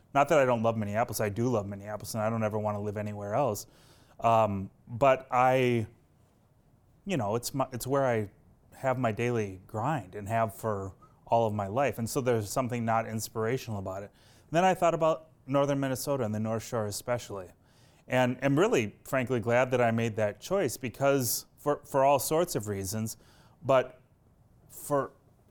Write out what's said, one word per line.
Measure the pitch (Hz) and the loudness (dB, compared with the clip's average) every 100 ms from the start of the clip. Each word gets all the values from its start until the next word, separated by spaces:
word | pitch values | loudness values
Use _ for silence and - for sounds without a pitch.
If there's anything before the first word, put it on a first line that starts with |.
| _ | _
Not | 139 143 | 0 4
that | 160 | 4
I | 131 | 4
don't | 120 | 4
love | 113 113 | 2 0
Minneapolis, | 104 104 123 110 | -2 0 -2 0
I | 110 | -2
do | 101 120 | 0 0
love | 117 98 | 0 -2
Minneapolis, | 101 101 104 107 | -8 -10 -12 -8
and | 113 | -4
I | 107 | -2
don't | 113 | 0
ever | 110 107 | 0 0
wanna | 104 104 | -2 -2
live | 104 104 | -4 -6
anywhere | 104 104 101 | -6 -8 -4
else. | 113 139 104 - - - - _ _ | 0 0 -2 -8 -20 -20 -20 _ _
Um, | 120 113 107 98 95 - - | 4 4 4 0 -6 -12 -14
but | 117 139 131 - | 2 4 4 2
I, | 123 127 131 127 120 107 - _ _ _ _ _ _ _ _ _ _ | 2 4 4 4 2 -2 -10 _ _ _ _ _ _ _ _ _ _
you | - 175 | -4 -2
know, | 101 | 0
it's | 117 - | -2 -4
my, | 135 131 | -4 -4
it's | 123 123 | -6 -2
where | 139 135 | 0 2
I | 113 101 - _ _ _ - | 0 -2 -10 _ _ _ -6
have | 135 127 | -2 0
my | 123 | 0
daily | 107 120 120 101 92 - | 0 0 0 -4 -8 -10
grind | 107 120 156 92 | -4 -2 -4 -6
and | 104 98 | -12 -4
have | 113 110 | 0 0
for | - 113 101 98 - - _ - | -2 -4 -4 -6 -12 -20 _ 0
all | 117 113 | 2 2
of | |
my | 104 98 | 0 -4
life, | 113 139 107 | 0 -2 -2
and | 117 | -4
so | 147 | -2
there's | 123 117 101 | 0 0 0
something | - 123 120 | -4 -4 -4
not | 113 113 113 | 0 0 0
inspirational | 110 - 113 110 131 - 104 | -6 -6 -4 -2 -4 -4 -8
about | 95 95 | -8 -10
it. | 101 _ _ - _ | -12 _ _ -20 _
Then | 156 | 2
I | 190 | 2
thought | 185 170 | 4 2
about | 160 160 160 - _ - | 2 2 0 -4 _ -2
northern | 139 139 139 | 0 2 0
Minnesota | 135 127 - 139 | -2 -4 -2 -2
and | 113 | -2
the | 107 | -2
North | 110 113 - | -2 -4 -4
Shore | 120 107 | -4 -4
especially, | - - 120 - 101 90 - _ _ _ _ - | -6 -4 -6 -6 -12 -14 -20 _ _ _ _ -4
and | 127 123 127 | 0 2 2
am | 139 139 | 0 2
really, | 214 202 107 - | 4 2 0 -6
frankly, | - 135 123 127 | -4 -4 0 -2
glad | 110 120 131 | 2 2 2
that | 123 | 2
I | 120 | 2
made | 113 117 107 | 2 0 0
that | 107 101 | -2 -4
choice | - 190 151 - | -4 -2 -2 -4
because | 127 - 139 139 117 - - _ | -8 0 2 2 2 -4 -8 _
for, | 147 - | -4 -4
for | - 139 | -2 2
all | 135 143 | 4 4
sorts | - 156 175 | 2 0 0
of | 139 107 | -2 -4
reasons, | 98 95 110 110 - - - - _ | -6 -4 -4 -6 -8 -18 -20 -20 _
but | 123 135 - - _ _ _ _ _ _ _ | 2 2 2 -8 _ _ _ _ _ _ _
for | - - 143 123 - _ _ _ | -18 -2 -2 -2 -8 _ _ _